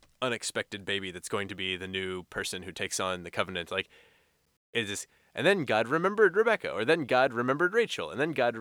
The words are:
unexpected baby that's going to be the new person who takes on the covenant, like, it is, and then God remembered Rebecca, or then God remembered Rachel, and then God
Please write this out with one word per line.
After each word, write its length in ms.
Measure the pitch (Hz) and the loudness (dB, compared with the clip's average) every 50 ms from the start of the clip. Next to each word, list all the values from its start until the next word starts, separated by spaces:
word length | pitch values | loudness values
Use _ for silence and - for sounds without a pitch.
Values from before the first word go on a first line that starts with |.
| - _ _ - | -20 _ _ -4
unexpected 640 | 131 127 117 110 - - - 113 104 - 107 104 95 | -2 -2 0 -2 -4 -4 -4 -4 -4 -4 -8 -10 -4
baby 260 | 98 101 101 98 92 | -2 -4 -2 -2 -6
that's 180 | 87 90 - - | -10 -10 -8 -4
going 180 | - 104 101 95 | -2 -2 -2 -4
to 80 | 101 | -6
be 200 | 90 95 95 92 87 | -6 -2 -2 -2 -4
the 100 | 95 92 | -4 -6
new 360 | 95 95 95 92 92 90 85 | -4 -4 -4 -4 -4 -6 -8
person 400 | _ - 104 95 - - 92 90 | _ -8 -6 -4 -4 -6 -8 -8
who 80 | 92 | -10
takes 280 | 85 - 101 92 - - | -8 -6 -6 -4 -2 -2
on 240 | 98 92 92 90 85 | -2 -2 -2 -4 -6
the 80 | 85 | -10
covenant, 400 | - - 98 92 92 87 85 - | -4 -4 -4 -2 -2 -6 -6 -4
like, 180 | - 95 95 - - - - _ _ _ _ _ _ _ _ _ _ _ _ _ - | -4 -4 -4 -6 -10 -20 -20 _ _ _ _ _ _ _ _ _ _ _ _ _ -4
it 160 | 117 110 101 | -4 -2 -2
is, 180 | 101 - - _ _ _ _ _ - | -4 -6 -8 _ _ _ _ _ -8
and 100 | - 131 | 0 2
then 200 | 180 202 190 139 | 4 4 4 2
God 220 | 104 107 110 113 117 | 2 2 2 4 2
remembered 480 | 151 165 175 196 208 220 214 185 165 | 0 2 2 0 4 4 4 4 6
Rebecca, 340 | 208 220 233 214 - - 82 | 4 4 4 2 0 0 -4
or 140 | - 95 113 | -2 -2 2
then 200 | 127 160 170 139 | 2 2 2 4
God 280 | 110 127 127 131 139 117 | 2 4 6 6 4 4
remembered 400 | 117 120 127 139 147 180 180 208 | 0 2 2 2 2 2 2 4
Rachel, 360 | 233 226 - - - 87 76 | 2 0 0 -2 -6 -6 -6
and 100 | 80 117 | -2 -2
then 120 | 147 170 | -2 -2
God 240 | 151 135 123 120 113 113 | 0 2 2 0 0 -2